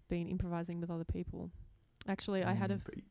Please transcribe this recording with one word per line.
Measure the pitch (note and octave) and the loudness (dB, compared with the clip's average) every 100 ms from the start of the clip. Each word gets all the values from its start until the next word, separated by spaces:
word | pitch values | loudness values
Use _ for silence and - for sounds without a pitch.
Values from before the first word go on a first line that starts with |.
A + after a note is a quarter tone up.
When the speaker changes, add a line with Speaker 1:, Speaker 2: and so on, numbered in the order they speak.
| - | -2
Speaker 1:
been | F3 E3+ | 0 0
improvising | F#3 F3 F3 E3+ E3+ | 0 0 0 0 -2
with | E3+ | -2
other | E3+ | -2
people. | E3 F3 F3 E3+ F3 - - - - - - | -2 -2 -2 -6 -8 -10 -16 -20 -20 -10 -2
Actually, | G3 - F#3+ | 0 2 4
I | F3+ | 4
had | F#3 F#3+ | 4 4
a | |
Speaker 2:
Mm, | G3 | 0
Speaker 1:
f-, | |
Speaker 2:
but | - - | -2 -8
y-, | - | -6